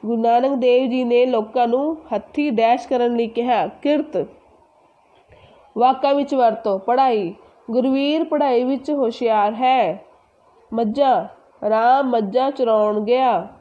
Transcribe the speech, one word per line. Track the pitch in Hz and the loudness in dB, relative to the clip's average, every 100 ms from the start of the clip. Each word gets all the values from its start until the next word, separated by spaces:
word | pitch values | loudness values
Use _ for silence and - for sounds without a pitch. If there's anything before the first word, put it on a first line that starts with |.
| 220 | -4
ਗੁਰੂ | 233 | -2
ਨਾਨਕ | 233 240 269 | 2 2 0
ਦੇਵ | 277 247 247 262 | 0 2 2 2
ਜੀ | 254 | -2
ਨੇ | 247 240 254 | 0 2 2
ਲੋਕਾਂ | 233 214 254 240 | 0 -2 -2 0
ਨੂੰ | 247 294 311 - | 0 -2 -6 -6
ਹੱਥੀਂ | 220 - - 294 | -8 -6 -4 -2
ਡੈਸ਼ | 220 226 247 - | 0 2 0 0
ਕਰਨ | 254 240 240 | -2 0 0
ਲਈ | 233 | -4
ਕਿਹਾ, | 226 247 226 170 | -4 0 0 -2
ਕਿਰਤ। | - 285 294 302 185 185 - _ _ _ _ _ _ _ _ _ - - - _ 220 | -4 0 0 0 -6 -6 -10 _ _ _ _ _ _ _ _ _ -20 -20 -20 _ 0
ਵਾਕਾਂ | 247 254 277 | 2 2 0
ਵਿੱਚ | 285 285 | 0 0
ਵਰਤੋ, | 269 233 220 220 196 | 2 2 0 -4 -4
ਪੜ੍ਹਾਈ। | 190 247 269 220 180 202 - _ - | 0 2 2 0 -4 -10 -20 _ -4
ਗੁਰਵੀਰ | 233 254 269 285 311 | -2 0 0 0 -2
ਪੜ੍ਹਾਈ | 311 302 285 240 | -2 0 2 0
ਵਿੱਚ | 254 269 269 | 0 -4 -4
ਹੁਸ਼ਿਆਰ | 294 240 233 240 214 208 | -2 -2 -2 0 2 0
ਹੈ। | 220 254 262 190 190 - _ _ _ _ _ _ | 0 0 2 0 -4 -12 _ _ _ _ _ _
ਮੱਝਾਂ, | 226 226 220 277 220 165 - _ _ 208 | -4 -2 0 2 2 -2 -16 _ _ -2
ਰਾਮ | 220 233 262 262 | 2 4 2 2
ਮੱਝਾਂ | 240 202 233 269 | 0 0 0 0
ਚਰਾਉਣ | 277 240 220 214 208 | 0 0 2 2 0
ਗਿਆ। | 208 247 262 202 185 - | 0 0 2 0 -4 -18